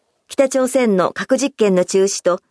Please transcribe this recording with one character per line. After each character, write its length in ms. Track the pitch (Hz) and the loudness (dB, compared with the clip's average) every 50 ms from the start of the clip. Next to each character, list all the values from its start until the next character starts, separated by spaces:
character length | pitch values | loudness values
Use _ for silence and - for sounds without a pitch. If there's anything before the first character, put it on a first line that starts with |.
| _ _ _ _ _ | _ _ _ _ _
北 200 | - - - 269 | -4 -2 0 0
朝 200 | 262 269 262 254 | 0 0 -2 -2
鮮 280 | 254 - 262 247 226 196 | 0 0 0 2 2 2
の 160 | 180 170 - | 0 0 -2
核 280 | - - 190 - 269 254 | -4 -6 -4 -2 -2 -2
実 180 | 269 277 - | -2 -4 -2
験 160 | - 220 202 185 | 0 0 2 2
の 120 | 180 180 | 2 0
中 180 | - - 190 190 | 2 0 0 0
止 200 | 196 - - - | 0 -2 -2 -2
と 160 | 175 175 - _ _ | -2 -2 -2 _ _